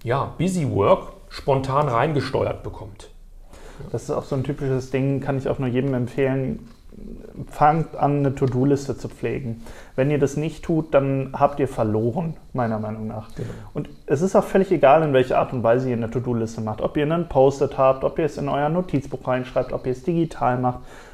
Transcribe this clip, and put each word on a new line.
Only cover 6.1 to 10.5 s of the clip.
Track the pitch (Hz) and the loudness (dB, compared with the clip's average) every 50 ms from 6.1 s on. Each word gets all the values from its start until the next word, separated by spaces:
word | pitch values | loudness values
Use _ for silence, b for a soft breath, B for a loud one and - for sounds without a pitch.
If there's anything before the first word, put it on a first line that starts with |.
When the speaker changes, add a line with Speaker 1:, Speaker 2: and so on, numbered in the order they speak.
| - - 139 135 131 135 131 139 147 - - - - - - - - - - - - - - - - - - - | -2 0 0 0 0 0 -2 -4 -6 -8 -10 -16 -20 -20 -20 -20 -20 -18 -16 -14 -14 -16 -16 -16 -16 -14 -14 -10
Speaker 2:
Fangt | - - 143 151 151 165 151 - - | 0 4 4 4 6 4 0 -4 -2
an, | - - 143 143 143 | 0 0 2 2 2
eine | 143 139 131 | 2 0 0
To-Do-Liste | 139 139 127 120 127 131 143 143 139 139 - 117 - | 0 0 0 2 2 2 2 2 2 0 -2 -6 -6
zu | - 123 | -8 -12
pflegen. | - - - 117 113 131 135 117 113 - B B B B B B B | -8 -6 -4 -4 -4 -4 -6 -8 -8 -10 B B B B B B B
Wenn | B 131 143 | B 0 2
ihr | 151 139 | 2 2
das | 143 135 - | 2 2 0
nicht | 151 151 160 | 0 -4 -4